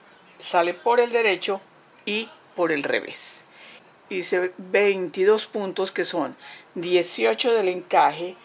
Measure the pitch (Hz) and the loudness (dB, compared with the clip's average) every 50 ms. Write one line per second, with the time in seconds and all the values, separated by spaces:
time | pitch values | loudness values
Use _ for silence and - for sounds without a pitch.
0 | - - - - _ - - - - - - 175 170 175 175 - - 240 240 247 | -20 -20 -20 -20 _ -20 -20 -16 -6 -2 2 2 2 2 0 -2 0 2 4 4
1 | 240 233 233 233 226 208 180 170 - 214 196 - - - _ _ _ _ _ - | 4 2 2 2 2 2 0 0 -2 -4 -4 -4 -6 -12 _ _ _ _ _ -12
2 | - 208 208 220 220 - - - - - - 180 175 165 156 143 139 - 120 107 | -8 -6 -4 -4 -6 -8 -12 -20 -20 -10 -4 -2 0 0 0 0 -2 0 -2 -2
3 | - - - - - - - - - - - - - - - - - - - _ | -2 -4 -10 -10 -10 -10 -10 -12 -16 -20 -20 -20 -20 -20 -20 -20 -20 -20 -20 _
4 | _ - 202 185 170 - 190 180 180 180 - - 185 185 190 196 202 202 196 190 | _ -8 -8 -6 -4 -2 0 0 -2 -2 -6 -10 -6 -2 0 2 4 2 2 0
5 | 180 156 - 190 185 208 220 214 - - - 214 196 185 170 196 190 190 - - | -2 -4 -2 2 4 4 4 4 2 -4 -6 -6 -6 -4 -4 -4 -4 -4 -2 -4
6 | 170 - 180 170 139 131 156 - - - - - - - - 180 165 180 180 175 | -4 -2 -2 -2 -4 -4 -6 -12 -18 -20 -20 -20 -18 -14 -10 -8 -2 2 2 2
7 | 170 - - 233 226 226 220 - - 240 233 220 190 180 180 180 - - 196 170 | 2 0 -2 0 0 2 2 2 2 2 2 4 2 2 0 -2 -2 2 4 4
8 | 147 143 151 165 175 180 185 - | 4 4 2 -2 -6 -8 -10 -12